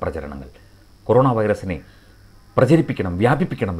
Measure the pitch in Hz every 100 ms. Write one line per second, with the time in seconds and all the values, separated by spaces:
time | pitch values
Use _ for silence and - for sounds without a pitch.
0 | 90 80 73 69 67 - - - _ -
1 | - 117 131 113 107 101 92 82 - -
2 | - - - - - - 123 165 - 139
3 | 95 87 117 143 180 - 101